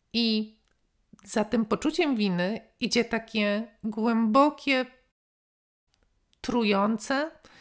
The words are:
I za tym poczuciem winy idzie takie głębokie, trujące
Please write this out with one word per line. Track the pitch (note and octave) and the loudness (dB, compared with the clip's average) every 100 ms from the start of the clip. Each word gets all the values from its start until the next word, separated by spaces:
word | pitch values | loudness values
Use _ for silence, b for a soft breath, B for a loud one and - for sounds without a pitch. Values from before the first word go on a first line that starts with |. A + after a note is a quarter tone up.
| _ | _
I | A#3 A3+ G#3+ G#3+ - _ _ _ _ _ - | 0 2 0 -2 -10 _ _ _ _ _ -20
za | - A3+ G#3 | -6 -2 0
tym | A3+ G#3+ | 0 0
poczuciem | - D4+ D#4 D#4+ A#3 | 0 -2 0 0 2
winy | G#3 F3 F3+ A3+ - - | 0 0 -2 -4 -10 -8
idzie | G3+ A#3 A#3 | -2 0 0
takie | A3+ A3+ A3 G#3 G#3 A#3 _ | -2 -4 -2 0 -2 -6 _
głębokie, | A3 G#3+ A3+ A3+ A3+ B3 D4 D4 - C4 B3+ - _ _ _ _ _ _ _ _ _ _ _ _ _ _ | -8 -2 0 2 4 6 4 2 -2 0 -2 -8 _ _ _ _ _ _ _ _ _ _ _ _ _ _
trujące | - B3 G#3+ G3 G3+ A3 - C#4 D#4 - b b | -4 0 2 2 2 0 -2 -2 -4 -8 b b